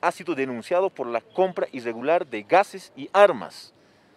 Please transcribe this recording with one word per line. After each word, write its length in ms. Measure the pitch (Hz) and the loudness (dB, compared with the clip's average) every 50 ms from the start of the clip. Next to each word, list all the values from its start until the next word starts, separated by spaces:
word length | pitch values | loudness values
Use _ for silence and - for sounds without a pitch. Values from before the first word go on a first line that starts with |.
ha 100 | - 170 | 0 -2
sido 240 | 165 - 180 - 165 | -4 -4 -6 -6 -4
denunciado 560 | 131 135 135 127 117 110 - 175 175 190 190 | -4 -2 -4 -4 -8 -6 -2 0 0 0 0
por 160 | - - 135 | -2 -4 -8
la 140 | 120 120 113 | -4 -4 -6
compra 480 | - - _ - 185 190 185 - 190 - | -6 -6 _ 0 0 0 0 -4 -6 -6
irregular 560 | - 135 117 120 117 113 120 143 160 180 180 | -6 -8 -6 -6 -6 -4 0 0 2 0 0
de 160 | 143 120 107 104 | -2 -8 -10 -4
gases 500 | 101 151 180 202 - - 190 180 - _ | 2 4 4 4 2 -4 -18 -18 -18 _
y 120 | - 139 - _ | -16 -16 -2 _
armas 600 | 190 208 202 165 113 87 - - - - - _ _ _ _ _ _ _ _ _ | 6 6 6 6 2 -6 -12 -14 -18 -20 -20 _ _ _ _ _ _ _ _ _